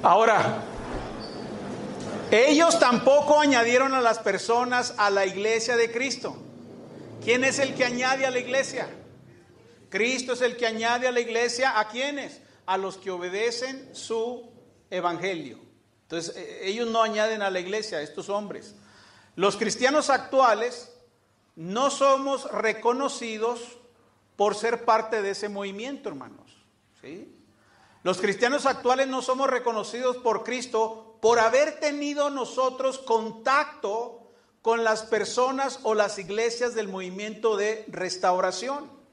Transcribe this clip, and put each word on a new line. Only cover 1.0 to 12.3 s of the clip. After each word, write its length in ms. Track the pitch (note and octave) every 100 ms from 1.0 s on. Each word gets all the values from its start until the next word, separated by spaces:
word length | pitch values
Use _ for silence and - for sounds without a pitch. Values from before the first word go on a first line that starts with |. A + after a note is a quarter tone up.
| - - - - - - - - - - - - -
ellos 480 | G#3+ C4+ D4+ E4 E4+
tampoco 640 | C4 A#3 C4 C#4+ C#4+ D4+
añadieron 520 | D4 B3+ A#3 B3 C4+
a 80 | C4+
las 200 | A#3 A3+
personas 760 | A3 F#3+ - A#3+ B3 B3 - -
a 120 | G#3
la 160 | G3+ G3
iglesia 500 | F#3 G#3+ A3+ A3+ A#3+
de 140 | A3+
Cristo. 460 | A#3 C4+ C4 F#3+ C3 - - - - - - - -
¿Quién 180 | - B3
es 160 | C4 C4
el 160 | C4+
que 100 | -
añade 400 | B3 A#3+ B3+ C4+
a 60 | C4+
la 80 | B3+
iglesia? 500 | A#3+ C4 C4 B3+ - - - - - - - - - - -
Cristo 460 | F#3+ A#3 B3+ B3+
es 80 | B3
el 140 | B3 A#3+
que 80 |
añade 440 | A#3 A3 A3+ B3 B3+
a 20 |
la 80 | A#3+
iglesia, 600 | A#3 A3 A#3+ A#3+ C4 A3
¿a 80 | G#3+
quiénes? 520 | A#3 C#4 C#4+ G3+